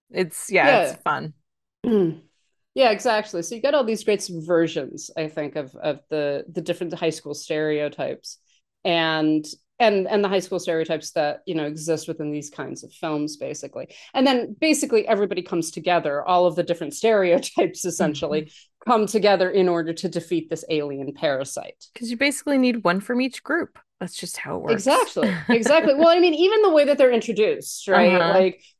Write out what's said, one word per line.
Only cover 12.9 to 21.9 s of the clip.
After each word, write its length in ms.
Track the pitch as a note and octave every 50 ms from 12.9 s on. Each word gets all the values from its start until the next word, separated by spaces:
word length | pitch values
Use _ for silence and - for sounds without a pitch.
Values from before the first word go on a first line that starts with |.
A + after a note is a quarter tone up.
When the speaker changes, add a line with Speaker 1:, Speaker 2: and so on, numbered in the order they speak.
Speaker 2:
films, 440 | _ - - D#3+ D3+ D3 D3 D3+ D3+
basically. 580 | - C3+ C3+ D3 - - - - C3 - _ - - - -
And 140 | - C4+ C4
then 300 | C#4 B3+ B3 A#3 - G#3 _
basically 460 | D#4 D#4+ D4+ - - - A#3 G#3+ -
everybody 340 | - A3 G3 G#3 F3+ F#3+ F3+
comes 300 | F3 - F#3 E3+ D#3+ -
together. 540 | - F3 D#3 F3+ F3 E3+ D#3 D3+ C#3+ C#3+ -
All 220 | - F3+ F3 F3+
of 100 | F3 D#3+
the 80 | F3 E3+
different 300 | E3 E3+ E3 D#3+ D3 D3
<laughs> 60 | -
stereotypes 840 | - A3+ A3 G3+ F#3+ F3 E3+ - - - - - G3 E3+ - - -
essentially 560 | F3+ D#3+ - F3 D#3 D3+ C#3+ E3 D3 D3+ D#3
Speaker 1:
Mm-hmm. 500 | D#3 - - - _ _ _ _ - A3+
Speaker 2:
come 160 | B3 G#3+ G#3+
together 420 | G3+ - G#3+ F#3 G#3 G3 F3 F3+ F3+
in 200 | F3 G3 F#3 F3+
order 240 | F3 E3+ D#3+ E3
to 160 | E3 - - F3
defeat 420 | E3+ F3 E3+ - F3+ E3 D#3 -
this 140 | E3+ D#3+ - -
alien 460 | D#3+ D3+ D3 D3 C#3 C#3 C3+ C#3 C#3+
parasite. 600 | - E3+ D3+ C#3 C3 C#3+ - - - - - - _ - _